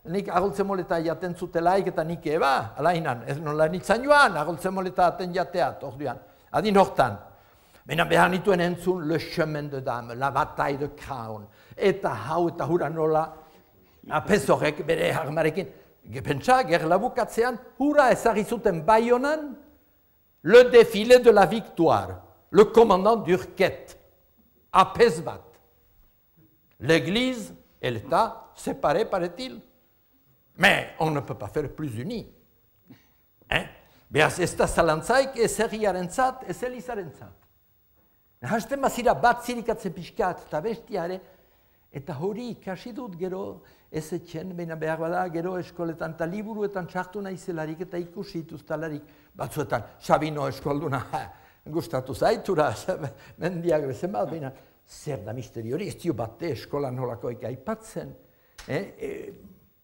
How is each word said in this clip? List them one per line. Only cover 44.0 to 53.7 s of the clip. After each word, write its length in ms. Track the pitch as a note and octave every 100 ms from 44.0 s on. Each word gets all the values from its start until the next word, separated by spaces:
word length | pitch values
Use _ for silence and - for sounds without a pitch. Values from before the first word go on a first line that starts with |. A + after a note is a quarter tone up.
| D3+
etxen, 400 | F3 - D#3+ F#3 F3
baina 200 | E3+ D#3+
behar 200 | D#3 D#3+
bada, 200 | E3 F3 F#3
gero 280 | E3+ F3+ F3+
eskoletan, 560 | - - E3+ D#3+ E3
eta 120 | D#3+ E3
liburuetan 560 | G#3 G#3 G#3+ G3+ G3 E3+
txartu 360 | F#3 F3+ G#3
naizelarik, 600 | G3 F3+ - E3 D#3 D#3+ E3+
eta 120 | F3
ikusi 440 | E3+ - - E3
dituztalarik, 640 | D#3+ E3 - D#3 D#3+ D3 - _ _
batzuetan, 520 | - B2+ D3+ C3 B2 - -
Sabino 480 | - D3+ D#3 D3 C#3
eskualduna, 540 | - D3 C#3+ D#3 B2+ - D3 F#2+ -
<laughs> 400 | _ _ C#3 D#3+
gustatu 380 | - B2+ B2+
zaitura, 560 | - E3+ A#3 - D#3+ C#3+ G2+ - F3 D3
<laughs> 360 | - - -
mendiak 440 | E3+ F3 E3+